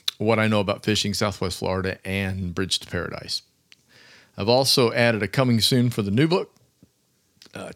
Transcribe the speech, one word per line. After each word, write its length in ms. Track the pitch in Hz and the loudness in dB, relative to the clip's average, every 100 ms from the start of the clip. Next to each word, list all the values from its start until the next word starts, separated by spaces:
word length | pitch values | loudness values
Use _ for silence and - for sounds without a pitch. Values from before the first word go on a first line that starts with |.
| - - | -12 -4
what 220 | 107 110 | 0 2
I 80 | 110 | 4
know 100 | 107 | 2
about 260 | 98 98 | 0 -2
fishing 300 | - 104 104 | 0 0 -2
Southwest 460 | 95 107 95 95 - | -2 -2 -2 -6 -4
Florida 380 | 95 92 95 - | -4 -2 -4 -6
and 480 | 95 98 98 95 90 | -6 -4 -4 -4 -6
Bridge 280 | 85 95 - | -4 -4 -6
to 80 | - | -6
Paradise. 540 | 90 - - - - - _ _ - _ _ - - _ - | -6 -6 -10 -10 -10 -12 _ _ -20 _ _ -20 -20 _ -4
I've 120 | 101 | 2
also 440 | 123 131 - 117 | 4 4 4 2
added 300 | 120 117 110 | 4 2 2
a 60 | 101 | 0
coming 320 | - 127 117 | 0 2 2
soon 300 | - 131 123 | 2 2 2
for 120 | 117 | 0
the 80 | 101 | -2
new 160 | 104 156 | 2 2
book, 260 | 185 - _ _ _ _ _ _ _ _ _ - | 2 -4 _ _ _ _ _ _ _ _ _ -20
uh, 160 | - 92 | -16 -14